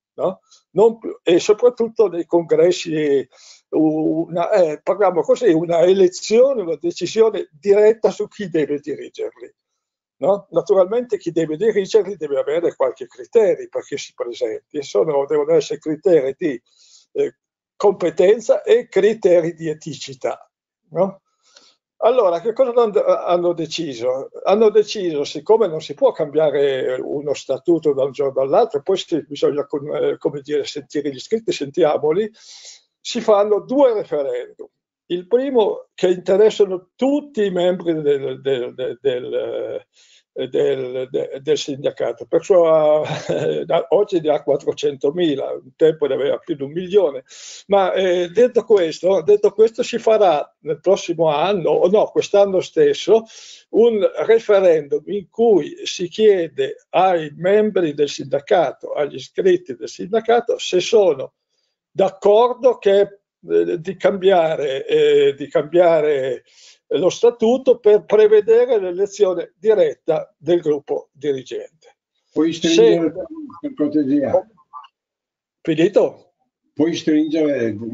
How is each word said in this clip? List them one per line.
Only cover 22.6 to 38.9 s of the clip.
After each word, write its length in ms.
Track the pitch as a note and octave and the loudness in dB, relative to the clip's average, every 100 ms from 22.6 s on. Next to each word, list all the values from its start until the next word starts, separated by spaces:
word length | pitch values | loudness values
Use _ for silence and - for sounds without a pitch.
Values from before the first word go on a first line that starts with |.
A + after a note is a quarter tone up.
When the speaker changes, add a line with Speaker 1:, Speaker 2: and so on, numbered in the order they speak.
| C4 A#3+ | 0 2
Speaker 1:
hanno, 220 | A3+ G3 | 2 2
hanno 480 | - F3+ - F3 F3 | 0 0 0 0 0
deciso? 800 | E3 D#3 - D#3+ A#2 B2 C3 C3 - | -2 -6 -8 -8 -6 -4 -4 -8 -8
Hanno 260 | - G#3 A3 | -2 2 4
deciso, 560 | G#3+ G#3 G#3+ F3+ D3 C#3 | 2 0 -2 -4 -4 -6
siccome 420 | D3+ D3+ A3 G3 | -6 0 2 2
non 140 | D#3 | -4
si 120 | D#3 | -10
può 200 | C#3 C4 | -2 -2
cambiare 800 | - D3 D3 D#3 C#3+ C#3+ C3 B2 B2+ | 0 -4 0 0 0 0 -2 -4 -6
uno 320 | - C#3+ D3 | -6 -8 -6
statuto 580 | C3 - B2+ - E3 D#3 | -8 -6 -6 0 0 0
da 120 | C3+ C#3 | 0 -2
un 60 | |
giorno 300 | B2+ C#3 C3 | -2 -4 -2
all'altro, 400 | C3+ F#3 A#3+ C#3 | 0 0 0 -2
poi 140 | - F#3+ | -4 -4
si, 260 | - D#3 - | -4 -6 -6
bisogna 400 | C#3 D#3 C#3+ C3+ | -4 -2 -2 -6
con-, 280 | D3 C#3+ | -8 -6
eh, 240 | C#3+ C#3+ C#3 | -4 -4 -4
come 220 | D#3+ C#3+ | -6 -6
dire, 240 | C3+ D3 | -6 -6
sentire 460 | - D3 C3+ D3 C#3+ | -6 -10 -10 -8 -8
gli 40 | B2+ | -8
iscritti, 360 | - A3 A3+ | -6 -6 -4
sentiamoli, 800 | - C#3 D#3 D3+ C3+ D3+ F3 A3 _ - - - - _ _ | -6 -6 0 0 0 -2 -2 -4 _ -20 -20 -20 -20 _ _
si 180 | - A#3 | -10 -4
fanno 400 | A3 G3+ G#3 G3+ | 2 2 2 -2
due 340 | E3 C4+ C4 | -2 2 2
referendum. 760 | G#3+ D#3+ D3+ C#3 B2 C#3 - - _ _ _ - | 0 -4 -4 -4 -6 -10 -16 -20 _ _ _ -10
Il 200 | F3 F3+ | -8 -2
primo 640 | A#3+ C#4 B3 F#3+ - - | -2 0 0 0 -2 -10
che 140 | - F3+ | -2 -2
interessano 840 | F3+ G3 G3 G#3+ G#3 G3 F3+ _ - | 0 0 2 4 2 0 -2 _ -4
tutti 480 | C4 C#4+ C#4+ A3 | -2 -2 -4 -4
i 80 | G3+ | -2
membri 500 | F3+ F3+ F#3 E3+ D#3 | 0 0 -2 -4 -2
del, 380 | D3 C#3 C3+ C3 | 0 -2 -2 -6
del, 340 | C3+ C3 B2 | -4 -4 -6
del, 240 | B2 B2+ | -8 -10